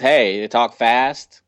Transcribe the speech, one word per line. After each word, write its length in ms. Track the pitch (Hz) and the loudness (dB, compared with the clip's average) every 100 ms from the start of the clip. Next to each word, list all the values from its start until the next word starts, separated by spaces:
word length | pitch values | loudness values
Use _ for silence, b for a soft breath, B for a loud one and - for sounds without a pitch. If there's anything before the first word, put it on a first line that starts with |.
Hey, 380 | 127 147 107 101 | 2 2 2 -2
they 80 | 107 | -4
talk 260 | 117 117 - | -2 -2 -2
fast. 640 | 117 123 131 147 - _ | 0 2 0 -4 -18 _